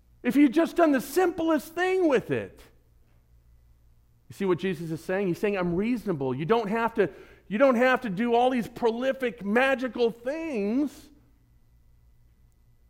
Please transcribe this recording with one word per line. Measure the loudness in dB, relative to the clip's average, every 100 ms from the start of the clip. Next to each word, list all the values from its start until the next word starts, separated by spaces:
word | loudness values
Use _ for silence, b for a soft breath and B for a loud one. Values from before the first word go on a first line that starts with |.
| _ _
if | 0 4
you'd | 4
just | 4 0 4
done | 4
the | 2
simplest | 0 0 0 0 0 0 -2
thing | -4 0 2 2
with | 2 0
it." | -4 -6 -14 -20 _ _ _ _ _ _ _ _ _ _ _ _ _ _ _ _
You |
see | -6 -2
what | 0
Jesus | -2 -4 -6
is | -8
saying? | -4 -2 -2
He's | -2
saying, | -2 0
"I'm | -2 -2
reasonable. | -2 -2 -4 -4 -2 -4
You | 0
don't | 0 0
have | -2 -2 0
to, | -2 B B B _
you | 2
don't | 4 4
have | 2 2
to | -2
do | -2 0 2
all | 2
these | 0 -4
prolific, | -2 -2 0 -2 -2 -4 -6
magical | -2 0 2 0 -2 0 -2
things. | -2 -6 -6 -4 -4 -2 -2 -2 -6 -20 -20 _ _ _ _ _ _ _ _ _ _ _ _ _ _ _ _ _